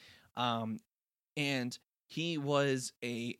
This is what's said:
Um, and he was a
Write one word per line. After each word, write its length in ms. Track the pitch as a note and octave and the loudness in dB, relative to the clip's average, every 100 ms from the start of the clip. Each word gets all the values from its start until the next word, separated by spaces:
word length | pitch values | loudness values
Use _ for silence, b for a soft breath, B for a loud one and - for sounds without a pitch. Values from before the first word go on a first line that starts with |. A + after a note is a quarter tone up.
| B B B - | B B B -2
Um, 420 | A#2+ A#2 A2+ G#2+ - _ _ _ _ - | 0 0 -2 -4 -8 _ _ _ _ -4
and 420 | C#3+ C3+ B2 - _ _ _ | 0 0 -2 -6 _ _ _
he 320 | - E3+ D#3+ | -4 -2 -2
was 540 | C#3 C#3+ C#3 C3 B2+ - | 2 4 4 2 -2 -6
a 340 | A#2+ A#2 A#2+ - | -6 -4 -4 -6